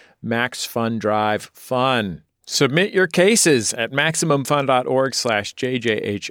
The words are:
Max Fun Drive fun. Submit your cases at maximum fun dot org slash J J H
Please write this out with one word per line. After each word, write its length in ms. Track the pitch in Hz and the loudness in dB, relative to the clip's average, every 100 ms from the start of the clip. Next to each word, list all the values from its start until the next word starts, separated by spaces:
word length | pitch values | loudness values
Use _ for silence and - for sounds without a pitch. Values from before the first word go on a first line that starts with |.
| _ _ | _ _
Max 440 | 113 117 123 - - | -4 -2 -2 -4 -6
Fun 340 | 120 113 113 | -4 -2 -2
Drive 500 | 104 107 107 107 - | -2 0 0 -2 -6
fun. 720 | - - 127 131 123 101 76 _ _ - | -18 -6 -2 0 0 -2 -8 _ _ -8
Submit 460 | - 139 156 208 | 0 2 2 0
your 160 | 185 185 | 2 2
cases 680 | - 190 226 170 127 104 120 | 4 4 4 4 4 2 -4
at 180 | 113 | -4
maximum 500 | 135 156 160 165 139 | 0 0 0 0 0
fun 220 | 127 147 135 | 0 0 2
dot 200 | 127 131 | 0 2
org 300 | 131 135 - | 0 0 -2
slash 380 | 123 104 104 | -2 -2 -2
J 260 | - 127 127 | -6 -4 -2
J 140 | 113 107 | 0 0
H 300 | 104 101 - | -2 -4 -6